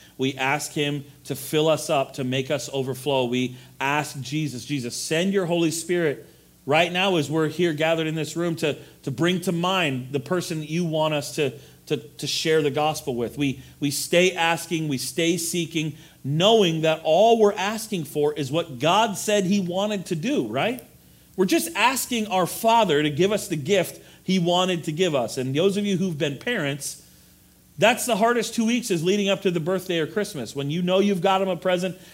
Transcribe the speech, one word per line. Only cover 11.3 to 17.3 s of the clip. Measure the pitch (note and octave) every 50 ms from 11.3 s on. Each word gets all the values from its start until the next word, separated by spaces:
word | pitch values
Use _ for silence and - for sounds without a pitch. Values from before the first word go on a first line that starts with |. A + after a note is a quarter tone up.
| -
to, | E3 D3 B2+ - - - - - - -
to, | - D#3
to | - - - - - D3+
share | C#3 - - - E3 D#3 D#3+
the | D3 C#3+
gospel | B2+ D3 D3+ D#3 D3 - - C#3+ B2
with." | A#2 A#2+ G#2+ - C#3
We, | D3 C3+ B2+ - - - - -
we | D3 C#3+
stay | C#3 - - - F3 F3 F3+ F#3 F3
asking, | E3+ E3 E3 E3+ E3 - - F3 D#3+ D#3+
we | D3+ C3+ B2
stay | - - - E3+ E3 E3 F3+
seeking, | E3 - - - F3 E3+ - - D#3+ D#3 D#3 D#3 - - - - _ -
knowing | C3 D3 D#3+ F3+ G#3+ A#3 A3 G3 E3+ E3 D#3+
that | D#3 D#3+ D#3+ D#3 -
all | D#3 D#3 F3+ G#3+ A#3